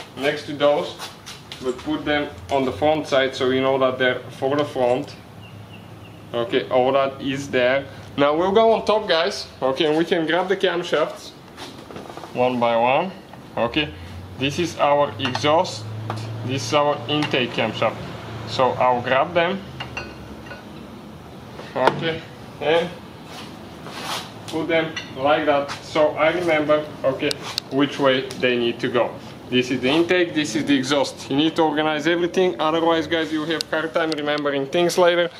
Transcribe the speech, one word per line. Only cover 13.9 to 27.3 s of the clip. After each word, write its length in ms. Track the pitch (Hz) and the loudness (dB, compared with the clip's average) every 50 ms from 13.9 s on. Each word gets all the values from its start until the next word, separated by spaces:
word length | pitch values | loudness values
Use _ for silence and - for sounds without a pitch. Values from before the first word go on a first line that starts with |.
| - - - - - - - - - - | -4 -10 -14 -14 -14 -14 -14 -14 -8 -4
this 220 | 131 139 143 - | -4 -2 0 0
is 180 | 175 156 - - | -2 -2 0 2
our 340 | 131 147 143 147 143 143 - - | 2 4 4 4 4 2 0 -4
exhaust, 680 | 135 131 127 123 - 147 151 165 185 - - - - - - - - - - - - - - - - | -4 -4 -4 0 2 4 4 4 2 2 -2 -10 -10 -10 -10 -10 -8 -8 -8 -8 -8 -8 -8 -8 -6
this 180 | 127 131 139 - | -4 -4 -4 -2
is 100 | - - | 2 2
our 220 | 147 147 147 143 120 110 120 | 4 4 4 2 0 -2 -2
intake 420 | 143 151 151 147 - 143 123 117 | -2 -2 0 0 0 0 0 0
camshaft. 460 | - - 123 113 107 - - 110 104 - - - - - - - - - - | 0 0 -2 -2 0 0 0 0 0 -2 -8 -10 -12 -12 -12 -12 -10 -10 -10
So 240 | - - - 135 123 - | -6 0 2 2 2 4
I'll 280 | - 127 127 127 120 113 | 4 4 4 4 2 2
grab 320 | 123 127 131 147 170 175 | 2 2 2 2 2 2
them. 260 | 175 170 175 196 196 - - - - - - - - - - - - - - - - - - - - - - - - - - - - - - - - - - - - - - - - - - - | 2 2 2 0 -4 -6 -10 -12 -12 -12 -10 -10 -12 -12 -12 -14 -16 -16 -16 -16 -16 -16 -16 -16 -16 -16 -16 -16 -16 -16 -16 -16 -16 -16 -18 -18 -18 -18 -18 -18 -18 -18 -16 -16 -14 -14 -8 -2
Okay, 460 | 135 127 131 - - 156 165 160 160 - - - - - - - - | 2 2 2 2 2 -2 -2 -4 -4 -6 -12 -16 -18 -18 -16 -10 -4
and 280 | 160 147 160 170 170 175 - - - - - - - - - - - - - - - - - - - - - - - - - - - - - - - | 0 2 2 2 2 0 -6 -12 -16 -18 -18 -18 -18 -16 -14 -14 -14 -14 -16 -16 -16 -16 -16 -16 -14 -14 -12 -10 -8 -8 -8 -8 -8 -10 -14 -16 -12
put 220 | - - 156 156 143 | -8 -6 -4 -2 0
them 260 | 165 165 160 156 - - - - - | 2 0 0 0 -4 -8 -10 -10 -8
like 280 | 123 131 143 151 151 151 | -2 2 4 4 4 4
that, 220 | 147 147 143 139 - - - - | 4 2 2 2 -2 -6 -10 -10
so 280 | - - 160 151 151 | -4 2 4 4 4
I 200 | - 135 151 160 | 4 4 2 2
remember, 560 | 165 175 175 170 156 151 151 147 151 151 151 - - - - | 2 2 2 2 2 2 4 4 2 2 2 -2 -6 -2 0
okay, 300 | 139 131 131 151 143 | 0 0 0 0 -2